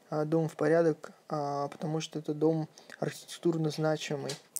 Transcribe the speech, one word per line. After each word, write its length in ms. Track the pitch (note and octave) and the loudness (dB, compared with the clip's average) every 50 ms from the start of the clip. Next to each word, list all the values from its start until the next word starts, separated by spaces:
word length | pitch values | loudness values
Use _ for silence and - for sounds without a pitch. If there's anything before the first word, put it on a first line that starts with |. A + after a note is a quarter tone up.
| _ - | _ -6
а, 160 | D#3 D3+ D3+ | -2 -2 0
дом 240 | D3+ D#3+ E3 D#3+ D#3 | 2 2 2 2 0
в 60 | - | -2
порядок, 560 | - D3+ D3+ D#3+ E3+ E3+ D#3+ D3+ - - - - _ _ - | 0 2 4 6 6 6 4 2 0 -6 -18 -18 _ _ -6
а, 380 | - D3+ C#3+ C#3+ C#3+ C#3+ C#3+ C#3+ | -4 -4 -2 -2 -2 -2 -2 -4
потому 340 | - - - D#3 D#3 D#3+ | -6 -6 -4 -4 -2 -4
что 160 | D#3 - - D#3 | -4 -6 -8 -8
это 160 | D#3 - D3+ | -4 -4 -2
дом 340 | D3+ D#3 D#3 D#3+ D#3+ D#3 - - - - - - - | 2 4 4 4 2 0 -4 -8 -20 -20 -16 -8 -4
архитектурно 680 | C#3+ D3 - - - - - - - F3 E3 D#3+ D#3+ D3+ | -4 -4 -4 -6 -14 -16 -10 -2 0 2 2 2 0 0
значимый. 640 | D3 - D#3 D#3 D#3 D3+ - - D3+ C#3 C#3 C3+ C#3+ - - _ - - | 0 0 2 2 0 0 -2 -4 -4 -4 -4 -6 -8 -8 -10 _ -2 8